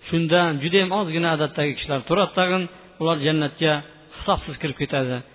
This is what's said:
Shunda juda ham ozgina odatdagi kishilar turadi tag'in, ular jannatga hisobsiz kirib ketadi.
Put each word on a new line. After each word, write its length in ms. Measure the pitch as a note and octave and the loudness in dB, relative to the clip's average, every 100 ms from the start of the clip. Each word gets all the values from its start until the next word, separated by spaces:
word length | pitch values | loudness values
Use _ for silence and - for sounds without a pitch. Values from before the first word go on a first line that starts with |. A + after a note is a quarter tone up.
Shunda 360 | - E3 E3 F3 F3 | -2 -2 2 4 2
juda 240 | D3 D3 F#3 | 0 0 2
ham 100 | F#3 | 2
ozgina 360 | F#3+ F#3+ D#3+ E3+ | 0 -2 0 0
odatdagi 400 | D#3+ D3+ - D3 | 0 -2 0 -2
kishilar 260 | B2 - C#3 | -2 -4 -4
turadi 300 | A#2+ F3 F#3 | 0 0 2
tag'in, 280 | - F3+ F#3 F3 - - - | 2 0 0 -2 -10 -20 -4
ular 200 | D#3+ E3 | 0 2
jannatga 540 | C#3+ D#3 D3 - D#3+ D3+ D3 - - | 2 2 0 0 0 0 -4 -20 -20
hisobsiz 440 | - - F#3 - C#3 | -10 0 0 -2 -8
kirib 200 | D#3 C3 | -6 -4
ketadi. 380 | C#3+ C#3+ C3 B2 - | -2 0 0 -4 -8